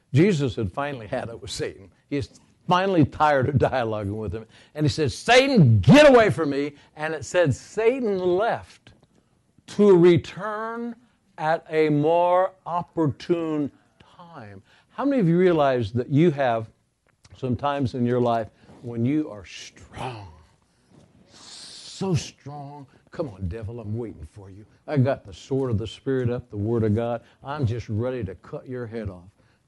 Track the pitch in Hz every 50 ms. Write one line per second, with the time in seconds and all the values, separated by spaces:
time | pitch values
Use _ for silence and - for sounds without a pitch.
0 | _ _ - 131 170 214 190 143 143 127 104 - 113 95 - - 139 147 143 123
1 | 110 95 131 123 104 107 117 110 - - - - 151 107 80 - 95 - _ _
2 | _ _ 143 143 117 - - - _ _ _ _ _ - 180 180 190 196 190 170
3 | 143 - - - 156 151 147 135 127 135 147 - 147 - - 131 120 113 107 107
4 | 107 98 101 110 110 98 90 113 110 - _ - - _ - 151 156 147 - -
5 | 156 131 - - - - 233 254 269 277 277 226 156 120 113 104 90 - 202 294
6 | 302 294 262 240 220 202 - 160 160 147 139 139 143 147 147 - - _ _ 151
7 | 151 156 160 151 139 - - 180 175 147 - - - - - 208 226 226 262 277
8 | 247 208 202 185 180 180 175 185 214 233 180 117 95 - - - _ - - _
9 | _ _ _ _ _ _ _ _ _ _ _ _ _ - - - 208 208 190 175
10 | 165 180 170 - - - - 170 190 220 214 214 220 226 233 233 233 240 226 -
11 | _ _ _ _ _ _ _ - 160 156 165 165 - - 160 156 156 156 151 147
12 | 147 156 165 175 175 180 180 180 185 185 - _ - 151 165 175 165 - - 165
13 | 160 151 - - - - 175 170 165 160 156 151 147 131 - _ _ _ _ -
14 | - _ _ - 180 170 170 147 110 104 101 98 - _ _ _ _ _ _ -
15 | 247 277 277 262 202 160 165 175 185 180 175 160 143 139 131 127 117 95 - 117
16 | 123 - 151 139 165 180 143 143 139 123 113 113 113 - _ _ _ _ _ _
17 | _ _ _ _ _ _ - - - 127 120 - 135 143 143 143 139 120 - 131
18 | 120 120 123 123 120 117 117 117 113 110 - _ _ - - - - 120 120 117
19 | 117 123 147 156 151 113 104 104 98 - - - - - - - - - - -
20 | - 127 117 110 101 87 80 - _ _ _ _ _ _ _ _ _ _ _ _
21 | _ _ _ _ _ _ _ - - - - - - - - - - - - -
22 | 196 196 175 - - - - _ - 139 143 147 139 139 143 143 135 - _ _
23 | _ _ - - 170 135 104 92 98 85 90 113 113 101 117 120 110 104 107 117
24 | 120 107 - - 80 - _ 104 98 98 95 98 107 - _ _ _ - 151 143
25 | 123 135 135 - - 101 87 - - - 135 131 135 127 117 98 113 104 - -
26 | - 135 135 131 127 120 123 123 - _ - 104 101 110 117 117 107 110 104 110
27 | 117 120 120 113 - _ _ _ - 135 143 151 143 104 117 117 - - 110 101
28 | 117 127 131 127 110 92 92 - - - - 147 - - 123 127 123 110 110 117
29 | 107 98 92 90 87 95 _ _ _ _ _ _ _